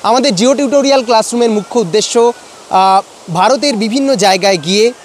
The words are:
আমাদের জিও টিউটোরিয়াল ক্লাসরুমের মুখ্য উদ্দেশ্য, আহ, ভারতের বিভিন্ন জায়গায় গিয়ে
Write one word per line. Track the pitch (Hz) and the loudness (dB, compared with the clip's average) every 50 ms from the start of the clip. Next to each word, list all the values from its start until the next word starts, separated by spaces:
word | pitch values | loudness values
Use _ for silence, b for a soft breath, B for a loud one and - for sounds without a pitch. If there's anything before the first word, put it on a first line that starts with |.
| - | 0
আমাদের | 202 226 254 247 285 214 | 0 0 0 0 0 0
জিও | 170 220 254 285 | 0 2 2 2
টিউটোরিয়াল | 311 285 262 285 277 262 277 277 269 247 | 0 0 0 0 0 2 2 0 0 0
ক্লাসরুমের | 220 240 220 214 - 233 240 240 233 | 2 0 0 0 0 -2 -2 0 0
মুখ্য | 214 208 190 - - 240 | 0 -2 -4 -4 -4 -4
উদ্দেশ্য, | 220 170 160 214 202 - - 240 233 240 233 - - - - - - - | -2 0 -2 -2 -2 0 0 0 0 0 0 -4 -16 -20 -20 -20 -12 -2
আহ, | - 185 190 190 190 190 196 - - - - - 165 | 0 0 2 2 2 0 -2 -4 -20 -20 -14 -8 -2
ভারতের | 175 185 220 262 269 254 285 254 | 0 0 0 0 0 0 -2 -2
বিভিন্ন | 202 214 220 214 277 269 269 269 | -2 -4 -2 -2 -2 0 0 0
জায়গায় | 202 190 196 190 190 180 196 196 | 0 2 0 0 2 0 0 0
গিয়ে | 175 139 165 190 208 220 240 247 - - | 0 -2 -2 0 2 2 0 -2 -4 -20